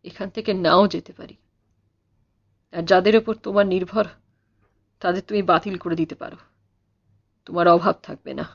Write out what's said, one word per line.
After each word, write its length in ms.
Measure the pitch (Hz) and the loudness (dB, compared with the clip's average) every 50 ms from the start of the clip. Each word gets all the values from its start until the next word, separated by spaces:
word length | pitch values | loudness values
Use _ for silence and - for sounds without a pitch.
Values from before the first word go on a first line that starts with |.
| _ | _
এখান 260 | 185 - - 202 190 | -20 -14 -12 -14 -10
থেকে 240 | _ 226 220 - 196 | _ -8 -6 -4 -4
নাও 340 | 185 175 160 - 185 202 | -2 2 2 4 4 4
যেতে 260 | 196 - - - - - | 2 0 -6 -10 -12 -20
পারি। 220 | - - - - _ _ _ _ _ _ _ _ _ _ _ _ _ _ _ _ _ _ _ _ _ _ _ _ _ _ _ | -20 -20 -20 -20 _ _ _ _ _ _ _ _ _ _ _ _ _ _ _ _ _ _ _ _ _ _ _ _ _ _ _
আর 120 | - 175 170 | -10 -10 0
যাদের 320 | 165 190 185 185 208 220 | 2 2 4 4 4 4
ওপর 200 | 226 220 226 214 | 4 2 0 -8
তোমার 320 | - - 208 196 202 202 | -8 -8 -2 0 0 0
নির্ভর, 400 | 190 180 185 180 175 196 220 208 - - _ _ _ _ _ _ _ _ _ _ _ _ _ _ _ _ _ | 2 0 -4 -4 -4 -4 -4 -4 -4 -8 _ _ _ _ _ _ _ _ _ _ _ _ _ _ _ _ _
তাদের 220 | - 175 180 190 - | -4 -4 -4 -4 -6
তুমি 140 | - 208 208 | -4 -4 -2
বাতিল 360 | 190 185 175 165 - 208 190 | 2 2 0 0 0 -4 -10
করে 180 | 175 - 170 170 | -8 -6 -6 -4
দিতে 200 | 165 160 160 - | -4 -4 -6 -6
পারো, 220 | _ - - - - _ _ _ _ _ _ _ _ _ _ _ _ _ _ _ _ _ _ _ _ _ | _ -14 -16 -16 -20 _ _ _ _ _ _ _ _ _ _ _ _ _ _ _ _ _ _ _ _ _
তোমার 220 | - - 175 170 | -8 -4 2 4
অভাব 280 | 175 170 170 170 180 - _ - | 4 4 4 4 -2 -4 _ -12
থাকবে 300 | - 185 - _ 143 135 | -18 -18 -16 _ -14 -12
না। 140 | 139 170 - | -12 -12 -14